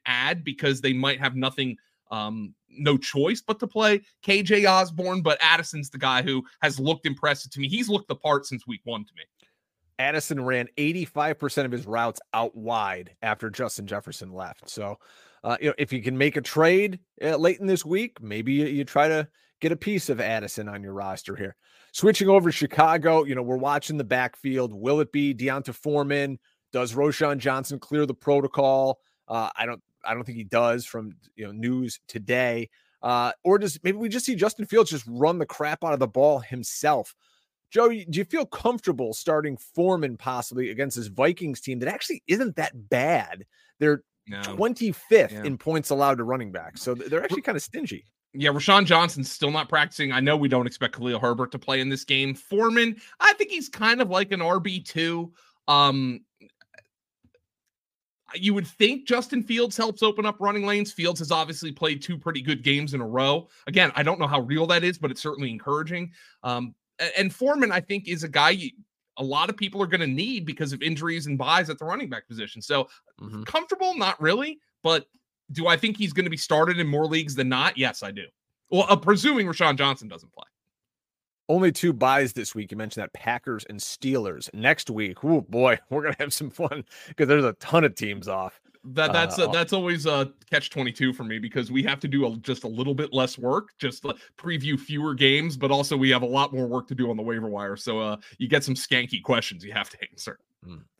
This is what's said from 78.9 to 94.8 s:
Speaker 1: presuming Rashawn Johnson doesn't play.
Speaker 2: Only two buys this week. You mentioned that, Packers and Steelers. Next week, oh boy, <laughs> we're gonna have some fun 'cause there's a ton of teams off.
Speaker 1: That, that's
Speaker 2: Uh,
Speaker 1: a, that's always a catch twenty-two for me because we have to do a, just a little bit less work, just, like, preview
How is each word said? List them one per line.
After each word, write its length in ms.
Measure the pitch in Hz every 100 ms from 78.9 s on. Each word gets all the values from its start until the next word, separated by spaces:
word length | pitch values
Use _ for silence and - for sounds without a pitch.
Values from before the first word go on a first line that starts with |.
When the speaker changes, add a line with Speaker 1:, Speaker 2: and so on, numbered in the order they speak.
| 202
Speaker 1:
presuming 500 | 170 208 302 262 185
Rashawn 300 | 160 160 139
Johnson 320 | 139 127 110
doesn't 240 | 85 _
play. 140 | - - _ _ _ _ _ _ _ _ _ -
Speaker 2:
Only 200 | 175 185
two 220 | - 175
buys 400 | 117 127 139 127
this 220 | 120 104
week. 160 | 110 101
You 80 | 107
mentioned 240 | 107 113
that, 100 | 98
Packers 540 | - 120 120 135 110 -
and 100 | 104
Steelers. 680 | - - 131 131 101 80 -
Next 340 | 104 123 156 -
week, 340 | 107 101 90
oh 200 | 151 156
boy, 360 | 95 117 127 110
<laughs> 60 | -
we're 140 | 143
gonna 120 | 151 -
have 140 | 147
some 160 | - 143
fun 360 | - 160 143 - - - -
'cause 120 | 135
there's 160 | 147
a 80 | 127
ton 300 | - - 165
of 100 | 147
teams 320 | - 104 101 95
off. 320 | 95 92 - _ _
Speaker 1:
That, 280 | 131 135 156
that's 260 | 165 170 180
Speaker 2:
Uh, 120 | 156
Speaker 1:
a, 20 |
that's 220 | 170 165
always 320 | 196 175 170 151
a 260 | 143 135 - -
catch 200 | 147 -
twenty-two 420 | 147 123 113 131
for 120 | 127
me 140 | 110 110
because 320 | 110 139 117
we 120 | 131
have 180 | 143 139
to 80 | 139
do 180 | 139 120
a, 100 | 113
just 280 | 135 123
a 40 | 113
little 260 | 113 131
bit 180 | 139 147
less 240 | 131 127 -
work, 400 | 123 175 208 -
just, 260 | 131 - 143
like, 100 | - - _
preview 420 | 170 160 147 139